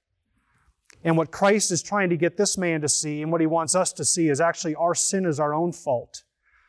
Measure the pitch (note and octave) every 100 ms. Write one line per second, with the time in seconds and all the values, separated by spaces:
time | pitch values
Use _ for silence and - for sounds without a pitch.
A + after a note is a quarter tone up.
0 | _ _ _ _ _ _ _ _ _ -
1 | E3 E3 D#3 - G3 G#3+ - E3 - G3+
2 | F3+ E3 E3+ F#3+ G3+ G3 F3 D#3+ D3 -
3 | D3+ D3 D3+ E3 D#3+ E3 D#3+ F#3 F3 -
4 | D3 F3 D#3 C#3 E3+ - E3 D3+ E3+ D#3+
5 | - G3 F3+ C#3+ D3 D3+ F3 - D3 A#2
6 | - - _ _ _ _